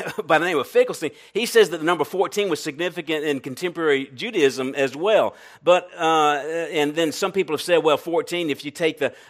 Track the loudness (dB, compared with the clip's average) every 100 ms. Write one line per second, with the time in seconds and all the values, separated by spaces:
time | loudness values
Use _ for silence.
0 | -10 -6 0 2 2 -2 0 2 2 -2
1 | -8 -10 -8 -4 2 4 4 2 -2 0
2 | -2 -2 -2 -2 -2 -4 -6 -6 -6 -6
3 | -6 -4 -2 -4 -6 -8 -6 -2 0 0
4 | -2 -10 -6 2 2 2 -4 -2 -2 0
5 | 2 4 2 -2 -18 -2 2 2 2 -4
6 | 0 4 2 0 -4 -6 -4 -2 0 0
7 | -2 -2 -2 -2 -2 -4 2 2 4 2
8 | 0 -4 -2 -4 -4 -6 -8 -4 -4 -2
9 | -4 -4